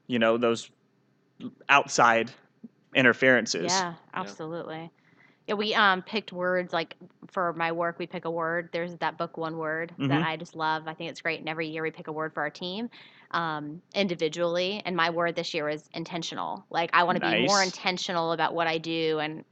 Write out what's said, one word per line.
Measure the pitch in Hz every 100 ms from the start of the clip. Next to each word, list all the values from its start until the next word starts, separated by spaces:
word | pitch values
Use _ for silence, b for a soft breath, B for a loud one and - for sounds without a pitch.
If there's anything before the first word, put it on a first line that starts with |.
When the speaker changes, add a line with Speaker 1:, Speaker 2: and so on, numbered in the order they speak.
| -
Speaker 1:
you | 120
know, | 113 117
those | 120 113 - _ _ _ _ _ _ - 127 - -
outside | 139 - - 120 113 117 - _ _ - _ _ 143
interferences. | 127 113 131 123 110 - 175
Speaker 2:
Yeah, | 185 180
Speaker 3:
Yeah. | 165 _ -
Speaker 2:
absolutely. | 196 202 156 170 - 160 165 b b b b b -
Yeah, | 208
we, | 214 226
um, | 208 185
picked | - 214 -
words, | 180 180 185 180
like, | 170 160 - - _ -
for | 196 175
my | 165 165
work, | 170 170 170
we | 175
pick | 180 165
a |
word. | 165 160 170 170
There's | 165 175 170
that | 160 160
book, | 170 -
One | 160 165
Word, | 156 160 170 170
that | 139
Speaker 1:
Mm-hmm. | 165
Speaker 2:
I | 165 160
just | 170 160
love. | 156 156 160
I |
think | 160 165
it's | 156
great. | 165 160
And | 156
every | 160 160
year | 160
we | 160
pick | 160 160
a |
word | 156 156
for | 165
our | 147
team, | - 180 190 240 B B B -
um, | 175 165 151 147 165 - 202
individually, | 196 170 160 170 175 175 180 208 -
and | 180
my | 165
word | 165 170 170
this | 170
year | 165 151
was | 151 -
intentional. | 165 165 175 165 131 85 196 -
Like, | 165 170
I | 170
wanna | 175 180
be | - 110 -
more | 202
Speaker 1:
Nice. | 185
Speaker 2:
intentional | - 196 180 - 175 165
about | 165 156
what | 165 165
I | 165
do | 160 165 160 156
and | 151 156 -